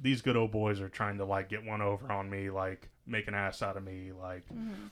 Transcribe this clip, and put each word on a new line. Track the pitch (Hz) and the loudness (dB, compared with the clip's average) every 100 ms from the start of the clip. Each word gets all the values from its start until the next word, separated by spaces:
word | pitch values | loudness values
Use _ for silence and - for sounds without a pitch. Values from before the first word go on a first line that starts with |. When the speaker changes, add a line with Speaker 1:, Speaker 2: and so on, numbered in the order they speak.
Speaker 1:
"These | 131 127 | 2 4
good | 131 117 | 4 6
old | 110 | 4
boys | 107 107 101 | 4 2 2
are | 95 | -2
trying | - 104 101 | -2 -2 0
to, | 98 | 2
like, | 98 98 | 2 0
get | 104 110 | -4 -2
one | 107 | 0
over | 101 101 - | 2 2 0
on | 101 98 | -2 0
me, | 98 98 | -2 -2
like, | 95 95 92 - - - | 0 -2 -4 -12 -16 -4
make | 110 104 | -2 0
an | |
ass | 101 98 - | 0 0 0
out | 101 95 | -2 -2
of | |
me," | 95 92 92 | -6 -8 -10
like, | 92 92 90 - | -8 -8 -8 -8
Speaker 2:
Mm-hmm. | 127 220 101 104 | -8 -6 -8 -12